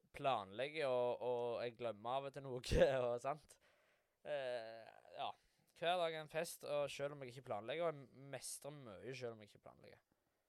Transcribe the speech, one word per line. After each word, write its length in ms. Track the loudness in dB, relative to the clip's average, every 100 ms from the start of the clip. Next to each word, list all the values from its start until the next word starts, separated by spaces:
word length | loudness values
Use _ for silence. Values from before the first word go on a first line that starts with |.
| _
planlegger, 720 | -2 2 2 0 -4 -2 2 6
og, 320 | 8 8 4
og 420 | 4 4 4 2
jeg 100 | 0 0
glemmer 400 | -2 -2 -2 0
av 120 | -2
og 20 |
til 120 | -6 -4
noe, 160 | -4
<laughs> 480 | 2 6 6 6 2
og 80 | 0
sant. 360 | -2 -4 -8 -20 _ _ _ _ _ _
Eh, 600 | -6 -4 -4 -6 -8 -12 -18 -20 -16 -8
ja, 100 | -8 -8 _ _ _ -2
hver 200 | 2 2
dag 140 | 0
er 80 | -2
en 100 | -6
fest, 320 | -4 -4 -6
og 220 | -4 -2 -2
selv 240 | -2 -6
om 120 | -6 -12
jeg 80 |
ikke 140 | -12 -6
planlegger, 400 | -6 -4 -2 -2
og 20 |
jeg 360 | -4 -10 -18 -12
mestrer 400 | -10 -10 -10 -10
mye 400 | -12 -14 -12 -10
selv 220 | -8 -8
om 80 | -10
jeg 60 | -16
ikke 120 | -20 -20
planlegger. 340 | -20 -20 -20 _ _ _ _